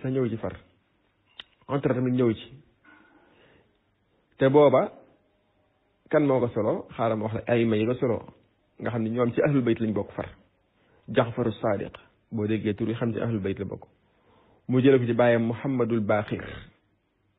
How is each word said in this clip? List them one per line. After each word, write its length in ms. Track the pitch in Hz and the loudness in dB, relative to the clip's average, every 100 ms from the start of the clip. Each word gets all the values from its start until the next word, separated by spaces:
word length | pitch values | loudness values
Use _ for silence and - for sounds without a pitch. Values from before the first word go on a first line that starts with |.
sax 80 | 131 | -4
ñëw 160 | 131 123 | -2 -2
ci 80 | 113 | -4
far. 160 | 101 - - _ _ _ _ _ _ - - _ - | -8 -12 -20 _ _ _ _ _ _ -20 -20 _ -6
Entre 240 | 135 135 | -2 0
tamit 180 | 123 127 | 0 0
ñëw 180 | 127 123 | 2 2
ci. 180 | 107 - - _ _ _ - _ _ _ _ _ _ _ _ _ _ _ _ _ - | 0 -6 -20 _ _ _ -20 _ _ _ _ _ _ _ _ _ _ _ _ _ 0
Te 100 | 135 | 4
booba, 440 | 143 147 123 202 - - _ _ _ _ _ _ _ _ _ - | 6 6 6 0 -6 -20 _ _ _ _ _ _ _ _ _ -2
kan 100 | 156 143 | 0 2
moo 140 | 131 | 2
ko 80 | 120 | 0
solo? 380 | 117 107 180 - - | -2 -2 -2 -6 -4
Xaaral 200 | 113 110 | -2 -2
ma 60 | |
wax 100 | 107 | -4
la 80 | 110 - | -6 -2
ay 180 | 120 | 0
may 220 | 117 107 110 | 2 2 0
ko 80 | |
solo, 240 | 123 131 110 - - _ _ _ - | 0 -2 -2 -6 -20 _ _ _ -12
nga 100 | 117 | -8
xam 120 | 117 | -4
ne 80 | 110 | -4
ñoom 220 | 117 120 | 0 0
ci 80 | 120 | 2
ahlul 200 | 147 143 | 2 2
bayt 160 | 120 113 | 2 0
lañ 120 | 110 | 0
bokk 180 | 104 101 | -2 -6
far. 160 | - - - _ _ _ _ _ _ - | -8 -12 -12 _ _ _ _ _ _ -6
Jaxfaru 440 | 95 117 117 113 | -2 0 0 -4
Sadiq, 420 | 104 113 101 95 - - _ - | -2 -2 -2 -6 -14 -20 _ -12
boo 140 | 110 104 | -6 -2
déggee 280 | 110 107 | -2 -2
tur 140 | 101 110 | -2 -4
yi 60 | |
xam 180 | 113 117 | -4 -4
ci 80 | 104 | -4
ahlul 200 | 120 110 | -4 -4
bayt 180 | 95 95 | -4 -6
la 60 | |
bokk. 200 | 98 - - _ _ _ _ _ _ _ - | -8 -10 -16 _ _ _ _ _ _ _ -2
Mu 120 | 127 | 4
jële 160 | 127 131 | 6 6
ko 80 | 120 | 4
ci 60 | |
baayam 280 | 117 120 117 113 | 2 4 4 2
Muhammadul 540 | 113 139 131 113 117 | -2 -4 -2 0 0
Baqir. 440 | 104 107 107 107 - - - _ _ _ _ _ _ | 0 0 -2 -6 -8 -14 -18 _ _ _ _ _ _